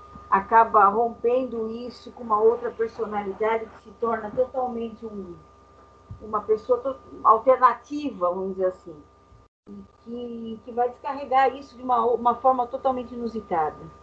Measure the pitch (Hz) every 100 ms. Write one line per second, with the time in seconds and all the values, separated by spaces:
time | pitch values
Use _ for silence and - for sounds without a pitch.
0 | - - - 196 196 226 214 214 196 208
1 | 233 220 233 247 262 226 220 226 247 -
2 | - - 233 214 220 240 240 - 226 -
3 | 208 208 202 190 220 226 220 - 220 196
4 | 226 226 208 254 254 262 247 233 226 220
5 | 226 208 180 165 - _ _ - - _
6 | - - 214 214 214 220 - 240 269 262
7 | - - - 220 240 254 254 330 - 294
8 | 294 196 175 180 190 185 185 185 - 151
9 | 147 _ _ - _ _ - 202 196 _
10 | 220 240 240 233 226 220 - 226 247 240
11 | 302 269 285 254 269 262 - 240 254 247
12 | 233 233 240 240 262 254 240 262 269 254
13 | 233 240 233 226 - 175 156 - 165 -